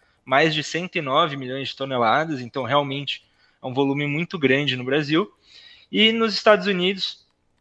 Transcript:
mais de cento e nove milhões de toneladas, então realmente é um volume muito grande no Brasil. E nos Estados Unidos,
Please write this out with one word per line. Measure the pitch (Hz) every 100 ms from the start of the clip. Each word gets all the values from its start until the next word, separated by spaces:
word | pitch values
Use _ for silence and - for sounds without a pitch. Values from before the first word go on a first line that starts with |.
| _ _
mais | - 135 160
de | 156
cento | 143 160 180
e | 180
nove | 139 143 170 143
milhões | 127 135 131
de |
toneladas, | - 135 127 113 135 160 139
então | 120 139
realmente | 117 143 143 139 139 - _ _ _ _
é | 131
um |
volume | 127 139 139 147
muito | 147 175 185
grande | 135 135 143 127
no |
Brasil. | 123 143 143 156 208 _ _ - - - _
E | 190 220
nos | 226 226
Estados | 190 226 208 190
Unidos, | 185 180 190 - - _ _ _ _